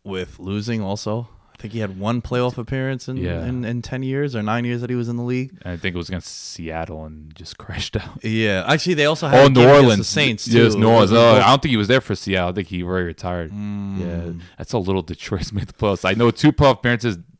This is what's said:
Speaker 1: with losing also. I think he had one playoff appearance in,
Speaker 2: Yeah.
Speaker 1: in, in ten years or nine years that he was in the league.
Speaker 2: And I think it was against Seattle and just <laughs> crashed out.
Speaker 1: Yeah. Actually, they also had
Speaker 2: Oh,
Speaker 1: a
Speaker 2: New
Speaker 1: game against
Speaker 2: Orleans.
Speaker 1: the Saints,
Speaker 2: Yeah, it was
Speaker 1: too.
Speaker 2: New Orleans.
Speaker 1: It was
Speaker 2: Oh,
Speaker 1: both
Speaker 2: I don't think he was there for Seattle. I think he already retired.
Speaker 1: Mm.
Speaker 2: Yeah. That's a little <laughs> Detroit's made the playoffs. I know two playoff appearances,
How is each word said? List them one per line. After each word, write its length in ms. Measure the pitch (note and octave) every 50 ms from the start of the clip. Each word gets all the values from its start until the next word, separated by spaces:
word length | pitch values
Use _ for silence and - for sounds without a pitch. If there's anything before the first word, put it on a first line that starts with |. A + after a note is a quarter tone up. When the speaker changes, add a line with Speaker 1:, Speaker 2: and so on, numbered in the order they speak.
Speaker 1:
with 380 | - G2+ F#2+ F#2 F2+ C#2+ - -
losing 420 | F2+ F#2+ G2+ G#2 G#2 A#2 A#2 A2
also. 460 | G2+ F#2+ G2+ G#2+ - G#2 G#2+ A#2 A#2+ - - - _ _ _
I 40 | -
think 140 | - G#2 G#2+
he 40 | A2+
had 180 | G#2+ G2 F#2+
one 240 | F#2+ G2 A2 A#2+ A#2+
playoff 380 | - - B2 B2 B2 B2 B2 B2+
appearance 480 | A2+ - C3+ C3 C3 C3 C3+ B2 - -
in, 80 | C3
Speaker 2:
Yeah. 280 | C3 F2+ F2 E2+ E2+ F#2
Speaker 1:
in, 180 | B2 B2+ B2+ A#2
in 180 | A2 A#2+ A#2+
ten 200 | A#2 - C3 B2+
years 320 | C3 C3 C3+ C#3 D3 C#3+ B2
or 80 | A2
nine 220 | G#2 G#2+ A2 A#2+ A#2+
years 160 | A#2+ A#2+ A#2+
that 100 | B2 A#2
he 60 | B2
was 120 | B2 A#2 A#2
in 60 | A#2+
the 60 | A#2+
league. 340 | B2 B2 B2+ B2+ B2+ B2+ - -
Speaker 2:
And 120 | - F#2 F2
I 20 |
think 180 | D#2+ - F#2+ F2
it 20 |
was 120 | F2+ E2 F2+
against 180 | F#2 E2+ -
Seattle 800 | - - - - - - - D#2+ D#2+ D#2+ E2 E2 D2+ D2+ D#2 D#2
and 280 | D#2 D#2 D#2 D#2 D2+ D#2
just 200 | - E2+ - - -
<laughs> 0 |
crashed 380 | - - - - - - -
out. 280 | G#2+ - - - - -
Speaker 1:
Yeah. 400 | A2 A2 A2 A2+ G#2 G2 F#2 F2
Actually, 280 | - D3+ D#3 - F3 F3+
they 120 | D3 C#3+
also 220 | D3 D#3+ - E3+ C#3+
had 100 | C3 B2+
Speaker 2:
Oh, 80 | C#3
Speaker 1:
a 20 | C#3
Speaker 2:
New 60 | C3 B2
Speaker 1:
game 80 | A#2+ C3
against 140 | C#3+ C#3+ C3+
Speaker 2:
Orleans. 140 | A#2+ G#2+ G2
Speaker 1:
the 60 | -
Saints, 440 | - - D#3 C#3+ C3 A2 G2+ - A2
Speaker 2:
Yeah, 140 | A#2 A#2
it 20 | A#2
was 100 | A2 G#2+
Speaker 1:
too. 60 | G2+
Speaker 2:
New 80 | A2+ A2+
Orleans. 240 | A#2 A2+ G#2 F#2
Speaker 1:
It 20 | A2+
was 80 | A#2
Speaker 2:
Oh, 120 | A#2 A#2 A2
Speaker 1:
both 100 | G#2 G2
Speaker 2:
I 40 | A2+
don't 120 | C3+ C#3
think 80 | - D3+
he 60 | A#2+
was 100 | G#2+ G2+
there 140 | G2 B2+ C3
for 160 | - - G2+
Seattle. 320 | - - G2 F#2+ F#2 F2 F2+
I 40 |
think 140 | F2+ G#2 F#2
he 160 | - F#2 F2
already 240 | F2 F2+ F#2 F#2 F2+
retired. 460 | E2+ D#2+ - - F2+ F2+ F2 E2 D#2
Speaker 1:
Mm. 480 | G2+ G#2 G#2 G#2 G2+ G2+ G2+ G2 G2 F#2+
Speaker 2:
Yeah. 440 | F#2 F2 E2+ E2+ E2+ E2+ E2+ E2+ F2 - _ -
That's 140 | - -
a 60 | - A2+
little 240 | F2+ G2 F#2+ F#2+
<laughs> 40 | E2 E2+
Detroit's 400 | E2+ - - - G#2 F2+ - -
made 160 | G#2 G2 - -
the 40 |
playoffs. 320 | - - A2+ G#2 F#2+ - -
I 100 | F#2 G2
know 180 | A2 A#2+ A#2
two 180 | - - - D3+
playoff 280 | D3 - D3 C3+ A#2+ -
appearances, 400 | - A#2+ A#2+ A2 B2 A#2 F#2+ E2+ - _ _